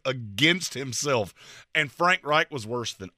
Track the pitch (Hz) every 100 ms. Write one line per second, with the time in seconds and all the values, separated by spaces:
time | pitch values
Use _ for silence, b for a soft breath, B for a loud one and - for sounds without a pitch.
0 | 135 131 110 98 151 180 170 123 135 113
1 | 143 127 95 B B B B 160 147 -
2 | 175 180 139 151 165 147 107 120 113 -
3 | 92